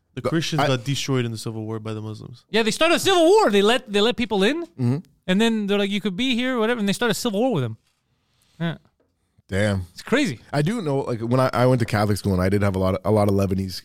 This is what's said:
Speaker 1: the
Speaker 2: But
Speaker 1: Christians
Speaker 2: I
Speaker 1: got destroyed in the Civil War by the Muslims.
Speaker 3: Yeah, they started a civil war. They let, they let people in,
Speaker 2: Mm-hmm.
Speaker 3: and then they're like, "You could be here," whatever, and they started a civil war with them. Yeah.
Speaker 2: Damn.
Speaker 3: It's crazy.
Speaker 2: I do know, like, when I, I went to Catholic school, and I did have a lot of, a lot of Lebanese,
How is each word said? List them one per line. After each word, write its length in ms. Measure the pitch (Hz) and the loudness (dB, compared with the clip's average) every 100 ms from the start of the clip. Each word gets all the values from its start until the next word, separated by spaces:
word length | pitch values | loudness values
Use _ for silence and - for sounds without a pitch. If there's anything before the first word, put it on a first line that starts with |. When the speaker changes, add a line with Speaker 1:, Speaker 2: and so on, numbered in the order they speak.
| _ - | _ -6
Speaker 1:
the 60 | |
Speaker 2:
But 80 | 120 | -2
Speaker 1:
Christians 320 | 165 160 156 | -2 0 0
Speaker 2:
I 60 | 127 | 2
Speaker 1:
got 160 | 131 | 0
destroyed 420 | 120 135 - 131 117 | -2 -4 -2 -2 -2
in 60 | |
the 60 | 110 | -6
Civil 260 | 117 110 110 | -8 -8 -8
War 140 | 110 | -8
by 140 | 110 | -8
the 80 | 107 | -10
Muslims. 440 | 107 107 - 123 _ | -10 -12 -16 -20 _
Speaker 3:
Yeah, 140 | 208 | -2
they 80 | 226 | 0
started 240 | - 320 320 | 2 2 2
a 40 | |
civil 240 | 370 370 320 | 2 4 6
war. 240 | 427 339 | 6 4
They 100 | 202 | 4
let, 300 | 202 254 - | 2 2 -2
they 100 | 202 | 0
let 160 | 220 226 | 0 0
people 260 | 233 202 | -2 2
in, 200 | 202 320 339 | 2 0 -6
Speaker 2:
Mm-hmm. 320 | - 120 143 - _ - | -2 -2 -2 -6 _ -2
Speaker 3:
and 140 | 190 | 2
then 260 | 233 220 202 | 2 0 -2
they're 100 | 202 | -2
like, 120 | 202 | 0
"You 100 | 202 | -2
could 140 | 214 180 | -4 -2
be 180 | 262 233 | -2 0
here," 220 | 254 254 | 0 0
whatever, 220 | 220 240 | 0 0
and 80 | 202 | -2
they 40 | |
started 180 | 185 240 | 0 0
a 80 | 190 247 | 0 -2
civil 140 | 196 | -2
war 140 | 262 | 0
with 100 | 185 | 0
them. 140 | 120 110 _ _ _ _ _ _ _ - | -4 -6 _ _ _ _ _ _ _ -8
Yeah. 180 | 165 - _ _ _ _ _ _ - | -6 -8 _ _ _ _ _ _ -6
Speaker 2:
Damn. 380 | 92 104 101 87 | -2 0 0 -4
Speaker 3:
It's 80 | - | -12
crazy. 380 | - 262 254 117 - | -2 0 0 -4 -6
Speaker 2:
I 80 | 139 | -2
do 200 | 151 240 | -2 -2
know, 180 | 156 139 | -2 -4
like, 180 | - 117 | -4 -4
when 180 | 117 127 | 0 2
I, 100 | 131 | 2
I 120 | - 127 | 2 4
went 140 | 127 | 2
to 60 | 117 | 2
Catholic 320 | 107 107 104 | 0 0 0
school, 160 | 101 | 0
and 80 | 92 | 2
I 80 | 92 | 2
did 120 | 101 | 2
have 120 | 101 95 | 0 0
a 40 | |
lot 160 | 95 95 | 0 0
of, 60 | - | 0
a 60 | |
lot 160 | 107 101 | 2 2
of 60 | 98 | 2
Lebanese, 480 | 98 95 95 - | 0 -2 -4 -8